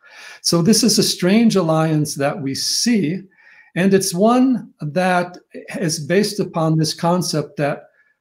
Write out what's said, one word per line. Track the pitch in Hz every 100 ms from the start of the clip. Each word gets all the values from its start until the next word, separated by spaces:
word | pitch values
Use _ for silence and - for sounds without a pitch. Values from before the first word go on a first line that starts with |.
| _ - - -
So | - 170
this | 165 214
is | 226 214
a |
strange | - - 175 214 233 190
alliance | 165 160 160 156 147
that | - 139 170
we | 135
see, | 131 - - 233 226 151 185 - _ _ - _ -
and | 190
it's | 190 185
one | 170 214 247 262 226 - _
that | 151 160 185 180 175 - _ - - -
is | 175 151
based | 143 185 208 -
upon | 180 170 160 160
this | 151
concept | - 170 180 - 156 143 -
that | 139 107 - _ _ _